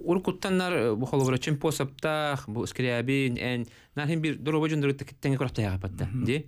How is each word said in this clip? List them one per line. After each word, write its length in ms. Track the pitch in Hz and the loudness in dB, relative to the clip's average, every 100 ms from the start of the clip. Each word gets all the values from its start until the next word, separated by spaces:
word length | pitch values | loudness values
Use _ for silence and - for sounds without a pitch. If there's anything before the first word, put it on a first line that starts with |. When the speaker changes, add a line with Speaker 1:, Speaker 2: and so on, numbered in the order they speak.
| - | 0
Speaker 1:
уркуттаннар, 680 | 185 185 185 196 185 180 | 0 0 -2 0 2 2
э, 220 | 170 117 107 | 2 2 2
бу 100 | 131 | 0
холобура 320 | 139 131 127 | 2 4 2
Чемпосоптах, 1080 | - 143 165 139 135 - 160 156 151 139 - | 0 0 0 0 -4 -4 -2 0 0 -2 -4
бу 180 | 110 - | -4 -4
Скрябин, 720 | - 127 120 123 139 135 120 | -2 0 0 2 2 2 0
эн, 280 | 123 123 117 - - - | -2 -2 -4 -10 -12 -6
нар 120 | 147 | -2
һин 140 | 165 | 0
бир 160 | 156 139 | 0 -2
дорога 320 | 139 156 156 | 0 2 2
жондөр 240 | 156 139 | 2 2
киттенге 440 | 139 - - 143 135 | 0 -4 -4 0 2
күрәхтиһи 380 | 131 - 104 95 | 0 0 0 0
апатта, 300 | 95 - 135 | -4 -4 -4
Speaker 2:
Мгм. 200 | 123 123 | -2 0
Speaker 1:
ди. 200 | 143 | 0